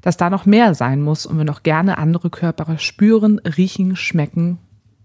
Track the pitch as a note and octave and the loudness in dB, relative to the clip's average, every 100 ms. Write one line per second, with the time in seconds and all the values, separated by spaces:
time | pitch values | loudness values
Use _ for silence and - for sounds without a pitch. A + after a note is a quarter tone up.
0 | F3+ F3 F3 F3+ G3+ G#3 A#3 D3+ B2 C#3 | -4 -2 -2 0 4 4 4 2 0 0
1 | D3 D3+ - D#3+ D3+ C#3+ D#3+ D#3 F#3+ - | 0 -2 -4 -2 -2 -2 -2 0 0 0
2 | D#3 E3+ E3+ - E3+ - D#3 D#3+ - - | 0 0 -4 -4 -4 -4 -6 -6 -6 0
3 | G#3 A3+ G#3+ G#3 E3+ D#3 F#3+ - F#3 F#3 | 2 4 4 2 -2 -2 -2 0 -4 -2
4 | - E3+ D3 E3+ E3+ F3 _ _ _ _ | -2 -2 -2 -2 -4 -4 _ _ _ _